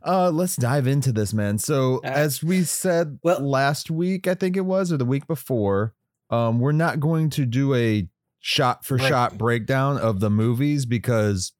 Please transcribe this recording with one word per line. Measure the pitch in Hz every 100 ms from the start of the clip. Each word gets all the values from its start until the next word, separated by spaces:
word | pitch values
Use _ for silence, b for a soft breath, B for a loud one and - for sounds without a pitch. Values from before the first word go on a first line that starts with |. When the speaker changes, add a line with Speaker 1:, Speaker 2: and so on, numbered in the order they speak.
| -
Speaker 1:
uh, | 185 180
let's | 156 180
dive | - 120 143 127
into | 139 131
this, | 110 104
man. | 107 101 107
So | - 143 131 127
Speaker 2:
Uh, | 127
Speaker 1:
as | 139 151 131
we | 156 185
said | 165 - 185 170 165 131
Speaker 2:
well | 165 175
Speaker 1:
last | 139 135 139 143 -
week, | 160 180 190 185
I |
think | 180 185 185
it |
was, | 185 190 185
or | 151
the |
week | 120 139 -
before, | 160 - 123 101 98 107 _ _ _ _
um, | 117 117 117
we're | 131
not | 151 165 131
going | 147 160 156
to | 151 131
do | 123 139
a | 127 117 107 85 _ _ _
shot | - - 127 120
for | - 131
Speaker 2:
Right. | 131
Speaker 1:
shot | 127 120 101
breakdown | 113 117 110 135 139 143
of | 113 98
the | 107
movies | 104 113 120 147 147 123
because | 120 - 117 104 98 90